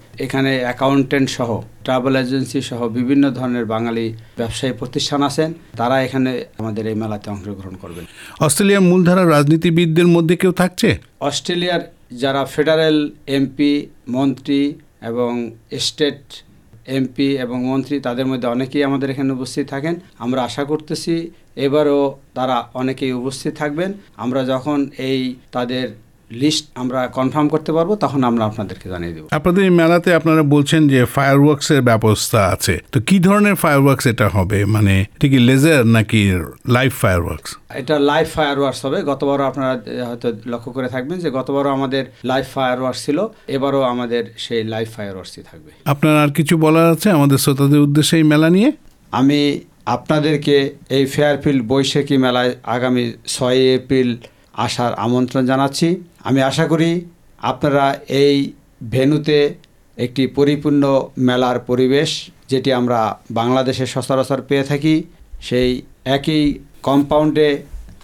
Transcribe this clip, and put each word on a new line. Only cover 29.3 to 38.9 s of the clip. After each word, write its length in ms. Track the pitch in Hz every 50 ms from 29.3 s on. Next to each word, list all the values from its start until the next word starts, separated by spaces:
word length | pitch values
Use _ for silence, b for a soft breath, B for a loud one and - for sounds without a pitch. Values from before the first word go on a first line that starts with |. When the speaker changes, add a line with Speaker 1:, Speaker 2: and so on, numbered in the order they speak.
Speaker 2:
আপনাদের 320 | 147 151 143 180 175 196 196
এই 60 | 190
মেলাতে 440 | 175 170 165 160 175 175 170 185 175
আপনারা 300 | 160 151 165 156 160 156
বলছেন 440 | 143 143 147 143 143 165 160 156 143
যে 180 | 135 127 123
ফায়ারওয়ার্কসের 760 | - - 139 135 139 139 139 143 151 151 147 - - 156 135
ব্যবস্থা 640 | 123 123 113 110 117 110 104 - - - - 113 98
আছে, 340 | 92 98 - - - 87 73 - _
তো 80 | - 131
কি 200 | 110 - 190 196
ধরনের 360 | 165 190 202 208 202 208 196
ফায়ারওয়ার্কস 500 | - - 165 147 139 139 139 135 135 - 127
এটা 220 | 113 - 117 98
হবে? 360 | - 101 90 87 107 98 101
মানে, 340 | 98 110 107 107 98 95 95
এটা 260 | 95 - - - - 139
কি 120 | 135 131
লেজার 480 | 120 120 135 135 139 165 160 139 117 113
নাকি 440 | 113 113 107 - - 110 101 98 92 90 78 - - - - -
লাইভ 240 | 123 120 135 131
ফায়ারওয়ার্কস? 680 | - - - 104 92 87 80 80 78 73 - - - - - - -
Speaker 1:
এটা 240 | 139 127 139 151 147
লাইভ 280 | 139 143 147 160 165 160
ফায়ারওয়ার্কস 580 | - 165 151 143 139 139 139 135 123 - -
হবে। 180 | 135